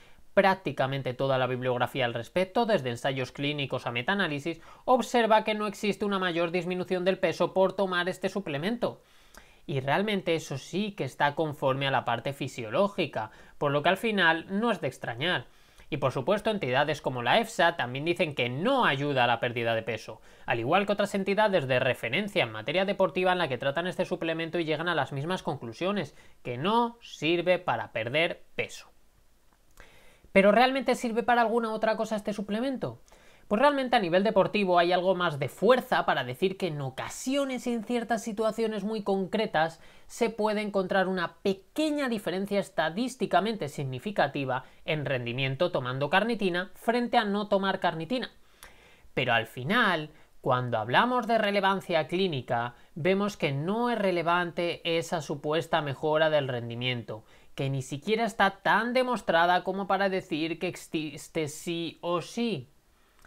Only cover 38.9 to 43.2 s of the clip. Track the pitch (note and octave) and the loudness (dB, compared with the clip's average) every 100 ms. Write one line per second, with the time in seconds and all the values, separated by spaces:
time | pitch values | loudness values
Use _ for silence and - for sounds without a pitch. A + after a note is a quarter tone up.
38.9 | A3 G#3 G3 F#3 G#3+ A3 - D#3+ - - | -4 0 0 0 0 0 2 0 -2 -16
39.9 | - - - A#3 G#3+ G#3+ G#3 G#3 G3 F#3 | -20 -18 -2 -2 0 0 0 0 -2 2
40.9 | G3+ F#3 F#3+ E3+ - G3+ F#3+ - - D#4 | 2 2 0 -4 -2 -2 -2 -4 -2 0
41.9 | D4 C4+ A3+ F#3+ F3+ G3 G3+ F#3+ - D#3+ | 0 -2 -2 -2 -4 -2 -2 -2 -2 -2
42.9 | E3+ B3 - | -2 -4 -4